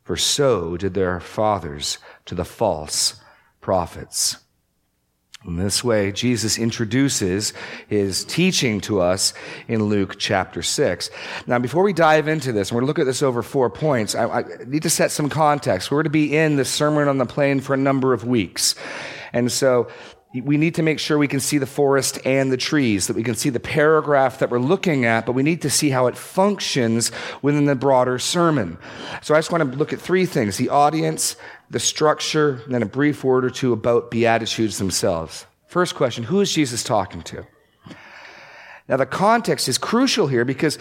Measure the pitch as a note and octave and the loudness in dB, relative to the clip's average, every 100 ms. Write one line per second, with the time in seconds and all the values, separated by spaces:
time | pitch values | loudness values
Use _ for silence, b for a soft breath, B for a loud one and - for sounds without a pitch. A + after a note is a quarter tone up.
0 | - F2 - - C#3 G#2 E2 F2 G2 F#2 | -8 -4 -2 2 2 2 0 -4 -4 0
1 | F#2 F2+ - - G#2+ G2+ E2+ C#2+ - - | 0 -2 -6 -2 0 0 -4 -8 -8 -8
2 | B B - F2 F2 - A2 D#2+ D#2 - | B B -10 -8 -6 -2 0 0 -4 -2
3 | - - b b b b - F#2+ E2 F#2 | -2 -4 b b b b -2 0 -2 -8
4 | - - - - _ _ _ _ _ _ | -10 -4 -4 -4 _ _ _ _ _ _
5 | _ _ _ - F2+ E2+ G2+ - A#2+ A2 | _ _ _ -18 -8 -4 -2 -2 0 0
6 | G2 G2 B2 A#2 A2 G#2+ A#2 - A2+ B2+ | 0 -2 0 0 0 -2 -2 -2 -2 2
7 | C#3 - G2 F#2+ G#2+ - B B B G#2 | 2 0 0 0 -2 -8 B B B -2
8 | G2 E2+ - - F#3 - C3 G#2 - G#2 | 0 -2 -4 0 2 2 0 0 0 0
9 | F2 F#2+ - - B B B A2+ G#2 G#2 | 2 2 -2 -4 B B B -2 0 0
10 | F#2+ - - G2 F2 F2+ - - B2+ F2 | -2 -4 -2 0 -2 -6 -4 0 0 -2
11 | - B B B - B2 B2 D3+ G#3 E3 | -8 B B B -2 -2 0 2 2 4
12 | D#3+ D#3 D3+ D#3 C3 G#2+ F#2+ A#2 C3 D#3 | 4 4 2 -2 0 -2 0 0 0 0
13 | C3 B2 C#3 A#2+ - C#3+ A#2+ - D#3 B2+ | 0 2 0 0 -2 2 0 0 0 0
14 | G#2 A2+ A2+ A2+ - E2+ A#2 D3 E3 - | 0 -2 -2 -2 -4 -10 -6 -2 0 0
15 | D#3 - D3 C3 D3+ D3 C3+ F#2 - C#3+ | 0 0 -2 2 2 2 0 -2 0 -2
16 | D#3 D#3 D3 D3 D#3 C#3+ B2 - D3+ D3+ | 2 2 2 2 2 2 0 0 2 2
17 | C#3+ C3+ B2 - C#3 C#3 C3+ C3+ C#3 C3+ | 2 2 0 0 2 0 0 0 2 2
18 | C3 A#2+ A#2 B2 F2 - - - B B | 2 0 2 0 0 -2 -2 -2 B B
19 | B B B A#2+ A#2+ - C3+ B2 A2 B | B B B -2 0 2 2 4 0 B
20 | B B _ B2 B2+ D3 E3 D#3+ D#3+ C#3 | B B _ -8 0 2 2 2 0 0
21 | - D3+ C#3+ C#3 - D3 C3 - C#3 C#3 | 0 2 2 0 0 0 -2 0 2 4
22 | B2+ - - C3+ C3+ B2+ - D#3 B2+ G2+ | 0 -2 0 0 2 0 0 0 2 2
23 | - A2 A2+ A2 D3 A#2 - D#3 D3+ D#3 | 0 -2 -2 -2 -2 -4 -2 2 4 4
24 | C#3+ C#3+ C3 - C#3 B2 C3 F#3+ F#3+ C#3 | 4 2 2 0 -2 0 2 0 2 2
25 | A#2 A2+ A#2 B2 C#3+ E3+ D3 - D3+ C3 | 2 2 0 0 0 0 0 0 0 2
26 | B2 - - - G3+ G3+ - C#3 A#2 A2+ | 0 0 -6 0 0 0 -2 0 2 2
27 | A2+ B B B C#3 D3 C#3+ C3+ C#3 B2+ | -2 B B B 0 2 2 2 2 4
28 | B2 B2+ - F3+ E3+ D3 F2 E2 B B | 2 0 -2 2 2 2 -2 -6 B B
29 | B B - D3+ D#3+ E3+ C#3+ C3 D3+ D3+ | B B 2 2 4 0 0 -2 -2 -4
30 | - F#3 F3+ E3 G#2 F#2+ B2+ C3+ D3 D#3 | 0 0 2 0 0 0 0 4 4 2
31 | D#3+ D#3 - - B B - A2+ - - | -2 -2 -4 -6 B B -8 -4 -2 2
32 | D3+ D3 - D#3 D3 B2+ C3 B2 G#2 B2+ | 2 2 0 0 0 0 -4 -2 -2 0
33 | D3 C#3 C3 B2+ B2+ - B2+ A2+ B2 A#2 | 0 2 2 2 2 0 0 2 2 2
34 | - A#2 A2+ A2+ A2 - A2 G2 G2 - | 2 2 4 2 0 -2 -2 0 -2 0
35 | G#2+ E2+ D#2+ - - _ _ F3 F3+ - | 0 -2 -4 -12 -18 _ _ -2 -2 0
36 | C3+ A#2+ A2+ F#3+ G3 D#3+ C#3 A#2 - A2 | -2 -2 -2 0 0 0 0 -2 0 0
37 | F#2 E2+ - - - _ _ _ B B | 0 -6 -12 -14 -16 _ _ _ B B
38 | B B B B B B B B B C3 | B B B B B B B B B -2
39 | C3+ - G3 A#3 G3 D3 - B2 - A3+ | -2 0 2 2 2 -2 -2 -2 0 2
40 | C4 - D#3 B2 B2 C3 D#3 - | 2 2 2 2 0 0 0 -2